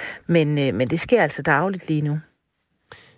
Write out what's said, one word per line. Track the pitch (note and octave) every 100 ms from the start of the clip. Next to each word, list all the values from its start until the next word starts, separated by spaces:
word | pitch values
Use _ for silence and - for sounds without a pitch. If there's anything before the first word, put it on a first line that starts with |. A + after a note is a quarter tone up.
| - - -
Men, | E3+ D3+ D3
øh, | C3+
men | F#2+ B2+
det | E3
sker | - A#3
altså | D#3 -
dagligt | D3 C#3+ F#3 F#3+ -
lige | D3+
nu. | D3 D3+ - _ _ _ _ _ _ - -